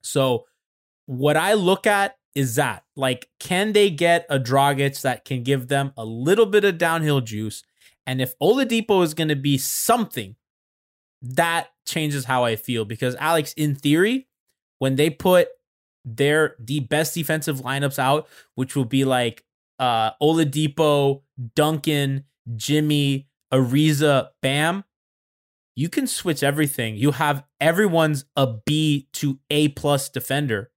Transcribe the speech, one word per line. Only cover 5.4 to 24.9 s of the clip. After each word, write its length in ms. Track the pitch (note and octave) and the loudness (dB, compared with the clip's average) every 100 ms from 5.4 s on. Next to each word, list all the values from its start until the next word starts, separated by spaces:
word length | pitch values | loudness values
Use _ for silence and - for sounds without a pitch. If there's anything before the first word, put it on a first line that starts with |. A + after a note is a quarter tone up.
give 240 | A#2+ C#3 B2 | -2 -2 0
them 260 | C#3 C#3 - | -2 -2 -8
a 80 | |
little 420 | A2+ A2+ C#3 G3+ G#3+ | -10 -4 2 4 4
bit 180 | G#3 | 4
of 140 | G3 E3+ | 2 0
downhill 420 | E3+ E3 D3+ C#3 | 0 0 2 0
juice? 440 | A2+ G#2+ G#2+ - _ _ _ _ - | 0 -6 -8 -10 _ _ _ _ -8
And 140 | C3 | -4
if 180 | B2+ - | -4 0
Oladipo 640 | D#3+ B3+ C4 A#3 A3 G3 | 2 2 2 -2 2 2
is 120 | E3+ | 2
gonna 200 | D#3 D#3 | 0 -2
be 240 | C#3+ C#3+ C3+ | 0 0 0
something, 800 | - - - A#3 A3 - G2 G#2+ _ _ _ _ _ _ _ _ | -2 -4 0 0 0 -6 -10 -16 _ _ _ _ _ _ _ _
that 480 | B2 C3 E3+ E3+ - _ - | -6 -2 0 -2 -6 _ -8
changes 400 | E3 D#3+ C#3+ B2 | -4 -2 -4 -2
how 180 | B2+ | 0
I 100 | A#2+ | 0
feel. 300 | A2 - A#2 | -2 -4 -4
Because, 320 | G#2+ A2+ B2+ B2+ | -4 -4 -4 -2
Alex, 360 | D#3 E3 D3+ | 0 0 -2
in 200 | - D3+ | -4 -2
theory, 540 | C#3 D3 D3+ G3+ C4 - _ _ _ _ _ | 0 0 2 2 0 -6 _ _ _ _ _
when 160 | C3 | -2
they 160 | C3+ D#3+ | 2 0
put 380 | - F#3 F3+ F3 - _ _ _ _ | 2 4 4 2 -4 _ _ _ _
their, 500 | B2 A2+ C#3 D#3 D#3 - | -14 -2 2 2 0 -2
the 200 | A2 D3 | -6 -6
best 340 | A#2+ D3+ D#3 | -2 -2 -2
defensive 480 | F3 D#3 D#3 D3+ C3+ | -4 -4 -2 -2 -6
lineups 360 | B2+ C#3 C#3 C#3 | -4 -4 -4 0
out, 300 | C3 D3+ - - _ | 0 0 -2 -20 _
which 220 | - C3 C#3+ | -8 -4 -2
will 80 | |
be, 200 | A#2 C3+ | -2 0
like, 380 | C3+ B2+ A#2+ - _ _ _ - | 2 0 0 -6 _ _ _ -4
uh, 340 | B2+ A2+ A2 - | 0 0 -2 2
Oladipo, 1000 | D3 E3 D3+ C#3 D3+ C#3+ D3+ C#3+ C#3 C#3 _ - A#2 | 2 2 0 0 -4 0 2 2 0 -2 _ -14 -6
Duncan, 680 | - D3+ D#3+ D#3 D3 C#3 C3+ - _ - | 0 0 0 -2 0 -2 -4 -8 _ -12
Jimmy, 720 | A2+ B2 D3+ D3+ D3 C#3 C3+ C#3 _ _ | -10 0 0 2 2 0 -2 -6 _ _
Ariza, 760 | C3 B2 C#3 D#3 C#3+ D3+ C#3 - _ | 0 2 2 2 2 2 2 -2 _
Bam, 440 | C3 C#3 D#3+ F#3+ - | -2 0 -2 -4 -10